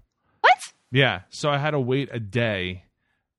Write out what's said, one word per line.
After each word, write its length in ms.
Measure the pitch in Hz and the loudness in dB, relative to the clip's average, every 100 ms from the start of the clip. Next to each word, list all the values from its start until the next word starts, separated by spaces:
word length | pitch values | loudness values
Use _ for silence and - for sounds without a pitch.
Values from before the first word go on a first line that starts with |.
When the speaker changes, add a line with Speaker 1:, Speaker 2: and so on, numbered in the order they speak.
| _ _ _ _ | _ _ _ _
Speaker 1:
What? 320 | 571 - - _ - | 4 4 0 _ -2
Speaker 2:
Yeah, 300 | 127 131 92 - | 2 2 0 -8
so 180 | - 151 | -6 -2
I 80 | 143 | 0
had 120 | 151 | 0
to 100 | 147 | -2
wait 280 | 123 135 135 | 0 -2 -2
a 60 | 123 | -6
day. 640 | 104 117 117 98 90 95 - _ _ _ _ | -6 -2 0 -2 -4 -8 -14 _ _ _ _